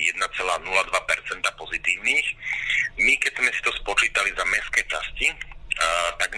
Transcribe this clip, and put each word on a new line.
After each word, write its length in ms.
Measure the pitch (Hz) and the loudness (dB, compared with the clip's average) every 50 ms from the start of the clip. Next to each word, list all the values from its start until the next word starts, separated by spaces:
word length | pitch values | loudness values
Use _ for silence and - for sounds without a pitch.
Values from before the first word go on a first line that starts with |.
| 78 | 2
jedna 240 | 85 85 92 95 92 - - | 2 0 0 -2 -4 -2 -2
celá 240 | 92 92 85 82 87 | 0 0 0 0 0
nula 240 | 92 95 95 92 - 95 | 0 0 0 2 2 0
dva 80 | 92 - - | -2 0 0
percenta 400 | 82 - - - 92 90 - 98 - - | -2 -2 -2 -4 -6 -2 -2 -2 -2 -4
pozitívnych. 640 | 80 82 85 80 - - 90 - 101 120 139 151 - - - - - - - - - - - - - - - - - | -8 -6 -6 -4 0 0 0 0 2 0 2 2 2 0 -2 -6 -6 -6 -4 -4 -2 0 0 0 0 0 0 2 4
My, 160 | 135 135 - | 4 4 4
keď 240 | - 139 - 127 127 | 2 -2 -2 0 0
sme 80 | 123 | 0
si 100 | - - - | 0 0 -2
to 80 | 117 110 - - | -2 -2 -2 -2
spočítali 480 | 101 101 - - - - 98 98 98 | -2 2 2 2 2 4 2 2 2
za 160 | 90 87 90 | 2 0 0
mestské 400 | 90 98 107 104 - - 110 - | 2 2 0 0 2 0 0 0
časti, 400 | - 82 78 - - - - 143 156 165 | 0 -2 -4 -4 -4 -4 0 0 0 0
a, 800 | - - - - - - - - - 82 82 85 87 85 85 - - 95 | -2 -10 -14 -14 -12 -8 -6 -2 2 2 2 4 2 2 0 0 0 -2
tak 80 | - 110 | -2 0